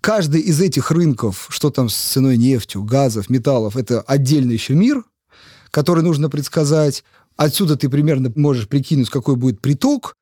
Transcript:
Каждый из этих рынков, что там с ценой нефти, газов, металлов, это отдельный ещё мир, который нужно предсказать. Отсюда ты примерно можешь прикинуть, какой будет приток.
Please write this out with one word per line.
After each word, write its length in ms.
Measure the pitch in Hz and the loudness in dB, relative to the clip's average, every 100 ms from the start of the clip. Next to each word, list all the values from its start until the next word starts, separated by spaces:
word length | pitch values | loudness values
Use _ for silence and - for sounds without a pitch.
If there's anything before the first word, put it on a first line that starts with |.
Каждый 380 | - 214 156 160 | 0 0 2 0
из 180 | 226 151 | 0 0
этих 300 | 185 139 - | 0 0 0
рынков, 560 | 160 165 120 110 92 - | 2 2 0 -4 -6 -12
что 220 | - 147 | -4 -2
там 180 | - 120 | 0 -2
с 60 | |
ценой 420 | - - 135 135 120 | -2 -4 0 2 4
нефти, 400 | 123 131 - 98 | 2 2 -2 -10
газов, 540 | 107 135 139 110 95 | -2 0 0 -2 -2
металлов, 460 | 127 127 131 107 113 | -2 2 0 0 -4
это 220 | 120 117 | -2 -4
отдельный 500 | - 143 131 151 127 | 0 0 2 2 2
ещё 200 | 113 - | -2 0
мир, 300 | 139 233 285 - _ _ _ - - _ | 2 2 0 -6 _ _ _ -20 -20 _
который 320 | - 143 170 | -2 2 2
нужно 260 | 170 151 151 | 2 0 -2
предсказать. 760 | 147 139 - 143 156 147 - _ _ _ - | -4 -4 -2 0 2 2 -2 _ _ _ -2
Отсюда 400 | 151 - 185 151 | -2 0 0 0
ты 120 | 139 | 0
примерно 420 | 139 151 139 131 117 | 2 2 0 -2 0
можешь 320 | 147 123 107 | 0 0 -2
прикинуть, 400 | 139 135 147 117 | -2 0 0 0
какой 280 | 139 131 127 | -2 0 0
будет 240 | 127 120 | 0 0
приток. 520 | 131 147 269 285 - - | -2 0 0 0 -4 -16